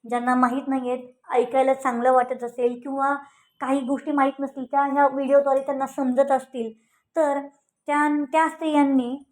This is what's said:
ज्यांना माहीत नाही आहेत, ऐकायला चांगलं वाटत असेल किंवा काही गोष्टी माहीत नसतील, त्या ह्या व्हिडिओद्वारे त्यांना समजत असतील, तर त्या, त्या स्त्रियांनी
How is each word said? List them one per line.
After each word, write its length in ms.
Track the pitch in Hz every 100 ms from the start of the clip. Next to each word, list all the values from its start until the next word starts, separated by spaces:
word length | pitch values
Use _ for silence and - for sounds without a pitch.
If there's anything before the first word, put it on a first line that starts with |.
| 233
ज्यांना 260 | 240 240 254
माहीत 260 | 247 254 277
नाही 220 | 262 247
आहेत, 140 | 254 254 _ -
ऐकायला 400 | 254 247 269 269
चांगलं 400 | 269 269 233 247
वाटत 300 | 254 247 247
असेल 360 | 240 247 240 240
किंवा 320 | 277 269 277 285 - _ _ _
काही 200 | 254 277
गोष्टी 320 | 247 277 -
माहीत 220 | 285 269 277
नसतील, 260 | 269 277 247
त्या 160 | 277
ह्या 260 | 277 277 285
व्हिडिओद्वारे 520 | 262 269 285 277 269
त्यांना 280 | 269 269 269
समजत 440 | - 262 247 277
असतील, 420 | 262 269 254 226 220 _ _ _ 330
तर 240 | 302 285 277 _ _ _ -
त्या, 360 | 294 302 294 285
त्या 180 | 311 320
स्त्रियांनी 720 | 320 320 302 277 269 240 277 -